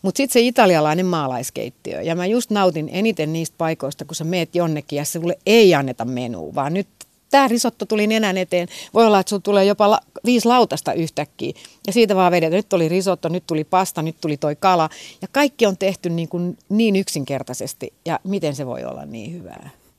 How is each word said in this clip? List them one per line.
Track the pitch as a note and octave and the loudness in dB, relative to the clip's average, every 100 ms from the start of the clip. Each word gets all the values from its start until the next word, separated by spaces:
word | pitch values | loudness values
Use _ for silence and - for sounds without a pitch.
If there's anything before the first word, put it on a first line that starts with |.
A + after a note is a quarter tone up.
Mut | G3 F3+ | -2 -2
sit | C#4 | 2
se | B3 | 2
italialainen | A#3+ B3 G#3 E3 D3+ D#3 F#3 | 2 4 4 6 4 0 0
maalaiskeittiö, | E3+ C#3 B2+ B2+ - B2+ _ - - | -2 -2 -6 -8 -8 -10 _ -10 -8
ja | A#2 | -6
mä | E3 F3+ | -4 -2
just | A#3+ A#3 | -2 -2
nautin | G#3 F#3+ D#3 D3+ | 0 0 0 -6
eniten | F3+ A3+ F#3 D3+ | -2 -2 0 -4
niistä | E3 D#3+ _ | -4 -6 _
paikoista, | E3 D#3+ C3+ - | -4 -4 -8 -8
kun | C3+ | -12
sä | D#3+ | -8
meet | D#3+ F3+ E3 | -4 -4 -2
jonnekin, | F3 E3+ D3+ - C#3+ | -2 -2 -2 -6 -6
ja | |
sulle | D3 E3+ E3+ F#3+ - | -6 -4 -4 -4 2
ei | A3+ G3+ | 6 8
anneta | D#3 C3+ B2 | 6 0 -4
menua, | A#2 B2 B2 G#2 D#2 | -6 -6 -6 -8 -8
vaan | D3+ C#3 | -4 -2
nyt | F3+ G3 _ - _ _ | -4 -6 _ -20 _ _
tää | C#4 C4+ | 2 4
risotto | A#3 A#3+ _ - | 2 -2 _ -4
tuli | G#3+ G#3+ | 0 2
nenän | A3 G#3+ F#3 | 2 0 -2
eteen. | F#3 F3+ F3 - - | 0 -2 -2 -10 -2
Voi | G#3 A3+ | 4 6
olla, | G3+ | 6
että | F#3 | 2
sulla | G3+ | -4
tulee | G3+ G3+ | 0 4
jopa | G3 G3+ G#3 | 4 4 4
la-, | A3 _ - | 2 _ -6
viisi | - B3 A#3 | 0 2 4
lautasta | B3 A3+ D3+ - | 4 2 0 -4
yhtäkkiä, | E3+ D#3+ - D3 - - - - _ - | -4 -4 -6 -8 -8 -10 -10 -20 _ -2
ja | |
siitä | G3 G#3+ F#3+ | 2 2 4
vaan | F3+ | 4
vedetään. | F3 D#3+ F3+ | 4 2 0
Nyt | G#3 | 0
tuli | F#3 D#3+ | 0 2
risotto, | F3+ F#3+ F3 E3 | 0 -2 -2 -4
nyt | F3+ - | -6 -4
tuli | D#3 | -6
pasta, | D3+ F#3 D3+ - | 0 0 0 -4
nyt | D#3 - | -6 -6
tuli | E3 D3 | -6 -4
toi | D3+ D3+ | -4 0
kala, | F#3+ F3+ D#3 - - - | 2 2 0 -4 -20 -16
ja | F#3+ | -6
kaikki | C#4 D4 - A3 | 0 0 2 0
on | F#3+ | 2
tehty | F#3+ F#3+ F3 | -2 -2 -6
niin | E3+ E3 | -4 -4
kuin | F3 F3 - _ | -6 -6 -8 _
niin | G#3 A3+ G3 | 0 2 0
yksinkertaisesti, | F#3+ D#3 C3+ C3+ B2+ B2 A2 - A#2 _ - | -2 -6 -6 -8 -8 -10 -10 -10 -14 _ -6
ja | D#3+ | -6
miten | F#3+ G3 D#3 | -4 -4 -4
se | C#3 C3 | -6 -8
voi | B2 | -8
olla | - - | -10 -12
niin | D3 A#2 G#2+ | -14 -14 -14
hyvää. | E3+ F2+ - C#3 _ _ | -14 -16 -20 -20 _ _